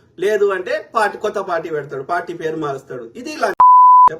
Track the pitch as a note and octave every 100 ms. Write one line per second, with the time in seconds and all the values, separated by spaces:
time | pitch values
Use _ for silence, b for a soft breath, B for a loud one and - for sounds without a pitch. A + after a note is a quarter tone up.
0 | b - F#3 G#3+ G3+ F#3+ F#3 D4+ - A#3
1 | G#3 G3+ G#3+ G#3 F#3 E3 E3 D3+ C#3+ C#3
2 | C3+ F3 F3 E3 D#3+ D#3+ D3 C3+ - C3
3 | A#2 G#3+ C4 D#4 E4+ - B5+ B5 B5 B5
4 | B5 A#4+